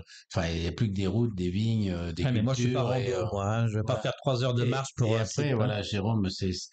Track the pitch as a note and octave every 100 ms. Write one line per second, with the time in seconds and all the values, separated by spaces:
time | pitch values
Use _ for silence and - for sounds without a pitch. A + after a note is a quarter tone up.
0 | - - - - E2 E2+ E2+ E2 A2+ F#2+
1 | F#2+ G#2 A#2+ F#2+ F2+ F#2+ A2+ A2+ G2 F2
2 | E2+ E2 A#2+ B2 A#2+ B2+ B2 B2+ A#2+ B2+
3 | G#2+ F#2+ G#2+ G2+ G2 A2+ A#2 G#2+ A2+ B2
4 | C3 - - B2 B2+ A#2+ A#2+ C3 C3+ -
5 | A2 A2+ A2 - C#3+ A#2+ G#2+ G#2 F#2+ G#2
6 | G2 A2 F#2+ - F#2+ F2+ -